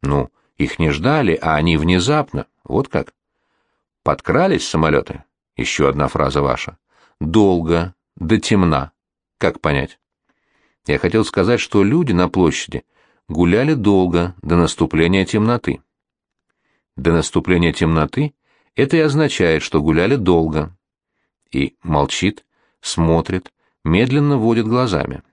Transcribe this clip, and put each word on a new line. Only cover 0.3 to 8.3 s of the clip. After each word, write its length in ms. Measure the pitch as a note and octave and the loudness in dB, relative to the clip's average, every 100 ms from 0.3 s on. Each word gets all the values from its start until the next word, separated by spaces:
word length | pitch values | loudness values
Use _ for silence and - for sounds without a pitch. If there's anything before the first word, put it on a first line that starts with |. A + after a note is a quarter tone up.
| _ _ _ | _ _ _
их 220 | C#2 - | -6 0
не 120 | D#2+ | -2
ждали, 460 | C#2+ G2 D3+ A#2 D#2+ | 0 0 0 0 0
а 140 | D#2+ D#2 | 0 0
они 220 | D#2+ D#2+ | 2 2
внезапно. 720 | D#2+ F2+ F2+ D3+ C#3+ - - _ | 2 2 2 -2 -2 -8 -10 _
Вот 240 | - - C#3 | -6 -4 -2
как. 260 | - - _ _ _ _ _ _ _ _ _ | -4 -6 _ _ _ _ _ _ _ _ _
Подкрались 640 | - - - B2 F#3 - - | -4 -4 0 0 2 0 -2
самолеты? 560 | D#2+ D#2+ D2 - - - _ _ - | 0 2 0 -2 -12 -16 _ _ -10
Еще 320 | A#1+ - C#2 | -8 0 0
одна 200 | C#2 C#2+ | 0 -2
фраза 340 | D2+ C#2+ C#2 | 0 -2 0
ваша. 360 | C#2 A#1+ - - _ _ _ _ | -2 -4 -8 -16 _ _ _ _
Долго, 760 | D#2 G#2 G2+ F2+ E2 E2+ E2+ - _ - | -2 2 4 2 0 -2 -2 -10 _ -12
до 240 | D#2+ | -2